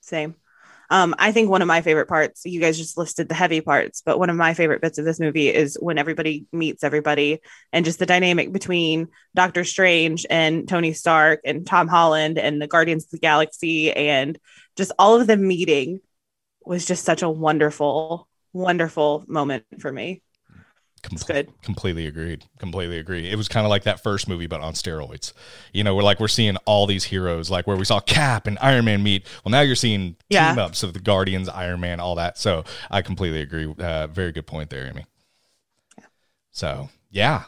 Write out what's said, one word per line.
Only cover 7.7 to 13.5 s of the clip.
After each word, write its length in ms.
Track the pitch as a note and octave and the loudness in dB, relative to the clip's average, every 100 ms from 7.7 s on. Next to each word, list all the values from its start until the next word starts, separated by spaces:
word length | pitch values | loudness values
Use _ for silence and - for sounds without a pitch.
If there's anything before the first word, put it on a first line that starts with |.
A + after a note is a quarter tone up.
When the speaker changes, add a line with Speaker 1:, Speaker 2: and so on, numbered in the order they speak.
Speaker 1:
and 140 | E3 E3 | -2 0
just 120 | E3+ | -2
the 80 | F3+ | 2
dynamic 460 | F3+ F3+ F3 - | 2 4 2 0
between 560 | F#3+ - F3+ E3 D#3 E3 _ _ | -4 -4 -2 0 -2 -4 _ _
Doctor 300 | - F3+ F3 | 0 2 0
Strange 600 | F3 - F#3 E3+ D#3+ E3 - | -4 2 4 4 2 -2 -2
and 400 | E3 D#3+ D#3+ - | 2 2 0 -2
Tony 240 | F3+ E3 | -2 -2
Stark 480 | D#3+ - D#3+ D#3 D3+ | -2 2 4 6 2
and 220 | C3 D3 F3 | -2 -6 0
Tom 220 | F#3 E3 | 2 4
Holland 500 | F3 E3 D#3 D#3 D#3+ | 4 6 4 0 0
and 220 | C#3 D3 | -2 -2
the 60 | D3 | 0
Guardians 360 | E3+ E3 D#3+ | 2 2 0
of 60 | - | -4
the 60 | E3 | -2
Galaxy, 760 | E3 D3+ D#3 | 2 4 2